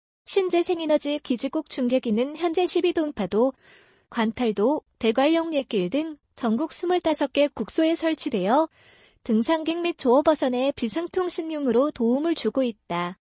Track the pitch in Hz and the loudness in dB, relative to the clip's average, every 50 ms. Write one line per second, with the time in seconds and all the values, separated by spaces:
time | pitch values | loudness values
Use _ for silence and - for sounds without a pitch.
0 | _ _ _ _ _ - - 403 370 359 339 339 339 - 359 330 320 311 302 294 | _ _ _ _ _ -2 0 0 2 2 2 2 2 2 -2 -2 2 2 2 2
1 | - 285 294 294 - - 254 220 - 254 - 311 - - - - 254 240 254 262 | 2 -2 -4 -4 -2 -2 -2 -2 -2 -2 -4 -4 -4 -4 -4 -2 0 0 0 0
2 | - 240 208 226 254 285 302 311 339 349 320 370 359 339 - 349 339 349 320 349 | 0 0 0 0 0 -2 -2 -2 -2 0 0 0 0 0 0 0 0 2 0 0
3 | 311 302 - - 196 175 - 208 247 269 - _ _ - - - _ _ _ _ | -2 -2 -4 -4 -4 -2 0 2 2 2 0 _ _ -20 -20 -20 _ _ _ _
4 | _ _ - 240 220 226 - - 254 226 202 - 202 254 311 294 - _ _ - | _ _ -2 -2 -2 0 -2 -2 -2 -2 0 2 2 2 2 0 -4 _ _ -2
5 | - 220 220 262 269 302 330 330 330 330 320 277 254 - 254 196 180 180 254 285 | -2 0 2 4 4 4 4 2 0 0 -2 -4 -2 -2 -2 -2 0 0 0 -2
6 | 311 330 302 - _ _ _ - - 226 214 240 320 311 - - - 349 359 359 | -2 -4 -8 -12 _ _ _ -4 -2 0 0 0 -2 -4 -4 -4 -2 0 0 0
7 | - 320 302 - 294 269 - 277 285 285 - - 233 - - - 320 320 330 - | 0 0 0 0 -2 0 2 0 0 0 0 -6 -8 -4 0 0 2 2 2 0
8 | - 320 311 - - 294 247 196 180 196 240 294 330 - _ _ _ _ _ _ | -2 -2 -2 -2 -4 -4 -2 -2 0 2 2 2 2 0 _ _ _ _ _ _
9 | _ _ _ _ - - 220 220 233 320 330 311 320 320 330 349 339 349 330 - | _ _ _ _ -4 0 0 2 2 2 0 0 0 -2 -2 -2 -2 -4 -4 -2
10 | - 254 240 285 302 330 311 - 294 262 247 247 262 277 - - 247 220 - 330 | 2 4 4 4 4 4 2 2 0 0 0 0 0 -2 -2 -2 -4 -2 -2 -4
11 | 349 339 - 370 370 349 - - 320 320 320 294 285 254 220 240 277 302 - - | -6 -4 -2 -2 -2 -2 -4 -4 -6 -6 -6 -2 -2 2 2 2 2 0 0 0
12 | 233 226 247 277 302 339 320 - - 220 - 269 262 240 208 _ _ - 180 175 | 0 0 2 2 0 -2 -2 -2 -2 -2 0 0 -2 -2 -4 _ _ -6 -4 -4
13 | 175 180 185 - | -4 -6 -8 -12